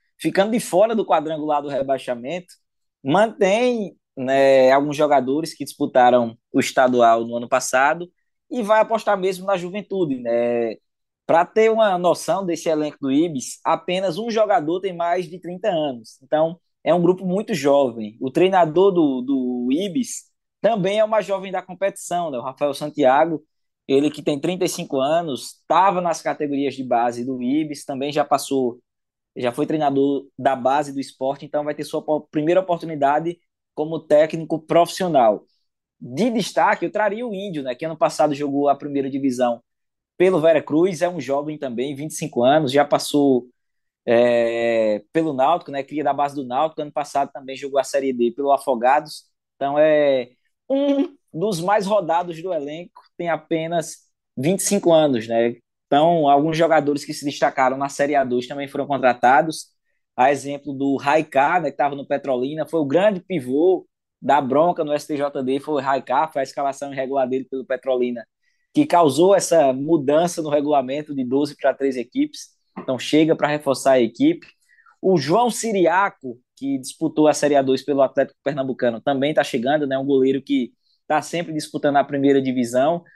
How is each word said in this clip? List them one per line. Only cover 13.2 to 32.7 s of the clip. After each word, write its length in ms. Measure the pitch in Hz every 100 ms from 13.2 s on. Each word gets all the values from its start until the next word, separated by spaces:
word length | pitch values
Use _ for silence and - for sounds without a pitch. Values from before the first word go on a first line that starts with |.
| 175 135 - -
apenas 540 | - 156 - 180 190 160
um 120 | 233
jogador 500 | 220 208 190 151 185
tem 120 | 190
mais 360 | 175 170 180 156
de 120 | 180
trinta 280 | 170 180 214
anos. 520 | 165 151 120 110 -
Então, 380 | 135 156 165 175 _ _
é 100 | 139
um 80 | 175
grupo 240 | 175 180
muito 300 | 185 190 151
jovem. 640 | 147 143 139 131 113 107 113
O 100 | 131
treinador 600 | 151 185 190 165 160 202
do, 300 | 175 151 127
do 460 | 127 135 123 123 123
Ibis 540 | 143 202 147 117 - - _ _ _
também 380 | 202 226 190 208
é 60 |
o 40 | 214
mais 160 | 220
jovem 280 | 185 196 190
da 100 | 180
competição, 680 | 180 175 196 185 - 175 170
né? 80 | 123
O 40 |
Rafael 320 | 131 135 147
Santiago, 720 | 131 151 143 131 135 165 151 _ _ _ _ -
ele 240 | 135 147
que 120 | 147
tem 180 | 160 143
trinta 240 | 165 185
e 40 | 170
cinco 300 | - 165 139
anos, 640 | 135 165 165 120 - - -
tava 320 | 165 190 180
nas 200 | 175 160
categorias 540 | 156 143 147 139 139
de 80 | 127
base 420 | 127 120 120 120
do 160 | 123 127
Ibis, 440 | 123 147 156 143
também 260 | - 131 143
já 140 | 147
passou, 560 | 147 135 - 135 123 - _ _ _ _ _ 135
já 160 | 123
foi 140 | 120 147
treinador 600 | 156 147 139 139 139 - -
da 200 | 131 131
base 360 | 123 143 143
do 60 | 139
Sport, 460 | 127 - 131 139
então 180 | 143 151
vai 120 | 147
ter 100 | 151
sua 180 | 147 156
po-, 200 | 156 151
primeira 380 | - 156 151 180
oportunidade 800 | 190